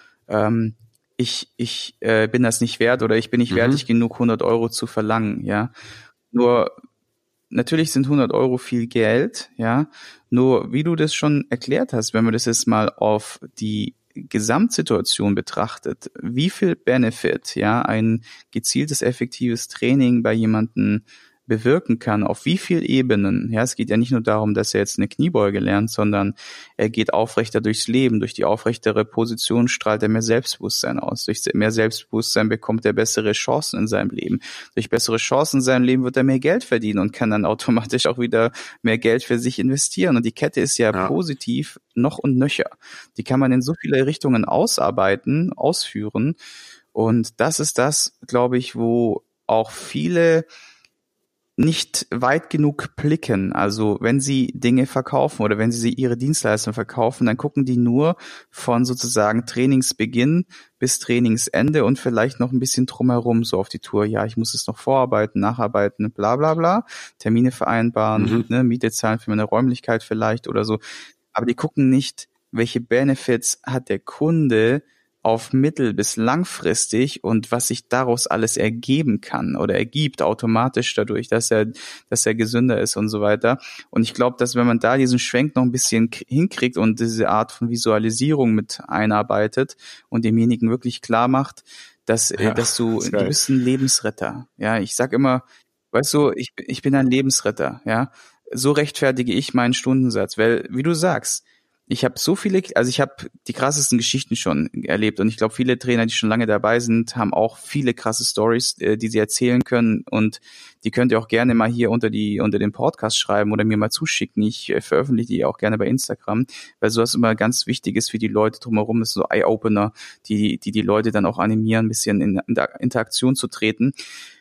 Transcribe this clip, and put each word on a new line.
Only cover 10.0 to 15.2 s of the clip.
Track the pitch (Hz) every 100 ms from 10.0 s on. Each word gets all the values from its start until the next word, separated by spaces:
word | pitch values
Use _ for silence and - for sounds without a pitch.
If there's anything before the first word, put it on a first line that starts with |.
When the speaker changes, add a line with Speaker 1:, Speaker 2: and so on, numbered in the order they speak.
| - - _
Speaker 1:
Nur, | 120 131 123 -
wie | 127
du | 160 160
das | 156
schon | - 156 147 -
erklärt | 123 - - 254
hast, | 117 110
wenn | 113
man | 113
das | 110 117
jetzt | 113 -
mal | 110 107
auf | - 107 107 - - - -
die | 107 107 - - _
Gesamtsituation | - - 110 104 135 233 - 160 87 - -